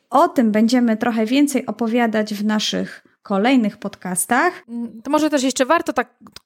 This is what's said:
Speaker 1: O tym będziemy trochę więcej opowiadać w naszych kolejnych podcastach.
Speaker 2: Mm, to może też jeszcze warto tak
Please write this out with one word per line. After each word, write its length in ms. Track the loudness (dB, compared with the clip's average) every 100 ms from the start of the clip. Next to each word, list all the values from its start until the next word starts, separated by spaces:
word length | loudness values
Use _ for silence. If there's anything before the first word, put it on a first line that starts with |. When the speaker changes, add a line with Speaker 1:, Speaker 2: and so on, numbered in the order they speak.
| _
Speaker 1:
O 180 | 2 2
tym 240 | 2 2
będziemy 440 | 4 2 2 2 0
trochę 300 | -2 -2 0
więcej 400 | 2 2 0 -4
opowiadać 680 | -4 -2 0 0 0 -4
w 100 | -4
naszych 580 | -2 -2 -2 -4 -6 -10 _ _
kolejnych 540 | -4 0 2 2 2 -2
podcastach. 760 | -10 -10 -6 -4 0 0 0 -2 -10
Speaker 2:
Mm, 340 | -10 -10 -10
to 80 | -2
może 200 | 0 2
też 120 | 0
jeszcze 220 | 0 0
warto 280 | 2 0 0
tak 220 | -4 -6 _ -20 -20